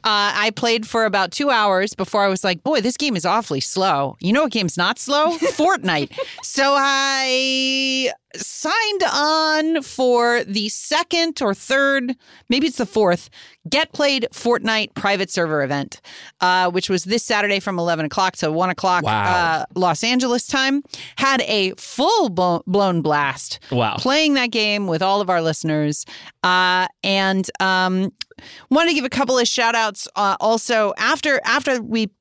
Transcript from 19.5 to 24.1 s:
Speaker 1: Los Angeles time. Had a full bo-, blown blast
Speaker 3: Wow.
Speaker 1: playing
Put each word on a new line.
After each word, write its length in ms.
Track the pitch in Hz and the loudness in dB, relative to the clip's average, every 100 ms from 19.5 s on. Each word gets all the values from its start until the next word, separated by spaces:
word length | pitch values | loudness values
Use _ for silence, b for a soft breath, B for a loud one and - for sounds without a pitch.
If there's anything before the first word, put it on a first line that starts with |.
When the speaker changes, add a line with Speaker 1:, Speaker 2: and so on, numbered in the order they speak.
| 160 - 180 | -2 -4 0
Speaker 1:
Los 280 | 180 156 | 0 0
Angeles 420 | 226 254 254 240 - | 0 0 0 -2 -2
time. 380 | 269 262 285 - B B - | -2 0 -2 -4 B B -2
Had 240 | 269 269 | 0 2
a 300 | - 214 185 - | 0 0 -2 -4
full 520 | - - 320 453 277 | -10 -2 2 2 2
bo-, 340 | 175 180 170 - | 2 0 0 0
blown 340 | 196 196 170 | 2 2 2
blast 580 | 151 147 139 127 - - B | 2 0 0 -4 -10 -12 B
Speaker 3:
Wow. 240 | 123 110 - | 0 0 0
Speaker 1:
playing 360 | 254 | 0